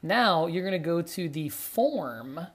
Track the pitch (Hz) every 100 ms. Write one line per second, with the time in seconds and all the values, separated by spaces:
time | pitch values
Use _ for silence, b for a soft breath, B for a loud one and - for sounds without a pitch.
0 | 160 220 226 170 165 170 185 185 160 170
1 | 170 - 170 147 151 - - - 269 277
2 | 143 113 123 147 170